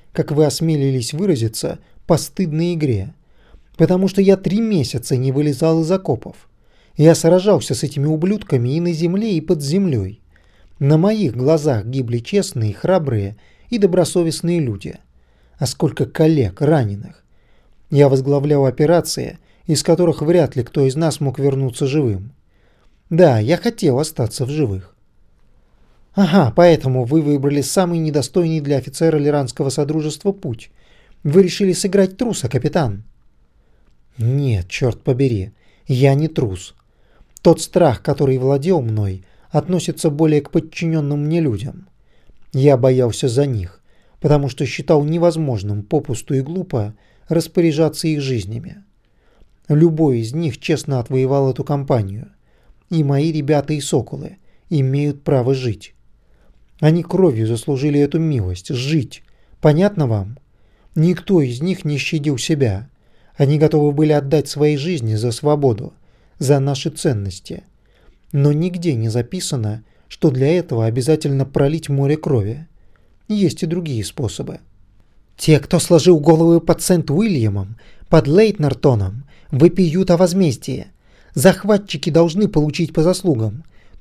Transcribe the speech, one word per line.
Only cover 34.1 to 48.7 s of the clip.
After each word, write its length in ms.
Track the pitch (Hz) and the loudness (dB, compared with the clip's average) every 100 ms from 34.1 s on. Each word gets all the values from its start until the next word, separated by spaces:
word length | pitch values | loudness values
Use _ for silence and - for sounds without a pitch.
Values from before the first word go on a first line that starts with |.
| - | -6
«Нет, 500 | 117 139 139 101 90 | -2 0 0 -2 -4
чёрт 320 | - 127 - | -4 -2 -2
побери, 480 | - 123 135 107 95 - _ _ - | -2 0 0 -2 -6 -12 _ _ -4
я 300 | 127 139 139 | 2 4 4
не 120 | 156 | 0
трус. 460 | 160 117 92 - - _ _ _ _ _ - | -2 -4 -6 -12 -20 _ _ _ _ _ 0
Тот 180 | 175 160 | 2 4
страх, 400 | - 180 160 101 | 2 2 2 2
который 380 | - 139 139 131 | -2 0 0 2
владел 420 | 131 139 156 175 | 0 0 0 0
мной, 440 | 117 107 101 92 - _ - | 0 -2 -4 -6 -14 _ -6
относится 580 | 151 151 180 170 - 160 | -4 -2 -2 -4 -4 -2
более 320 | 147 160 151 | 0 2 2
к 80 | 143 | 0
подчинённым 760 | 165 - - 165 160 143 147 147 | -2 -4 -6 -4 -2 -2 -2 -2
мне 140 | 170 | 0
людям. 480 | 151 101 123 - - _ _ _ - - - | 0 -2 -6 -14 -20 _ _ _ -20 -20 -8
Я 260 | 131 143 131 | 2 4 4
боялся 500 | 131 127 120 - 139 | 4 2 0 -2 -2
за 180 | 117 143 | 0 -2
них, 380 | 110 87 - _ _ _ _ | -4 -8 -14 _ _ _ _
потому 300 | 143 147 139 | 2 2 0
что 160 | - 127 | -4 -6
считал 380 | - - 156 | -4 0 0
невозможным 800 | 147 165 170 160 147 110 101 101 | 2 2 0 0 -2 -4 -4 -6
попусту 500 | 101 156 143 113 - | -4 -4 -4 -8 -4
и 80 | 135 | -4
глупо 540 | 135 185 185 131 104 - _ _ - | -4 -8 -6 -6 -6 -10 _ _ -4
распоряжаться 800 | 165 160 - 170 147 156 156 160 | -2 0 0 2 2 0 0 -4
их 140 | 151 | -2
жизнями. 640 | 135 120 95 113 170 | -2 -4 -6 -10 -12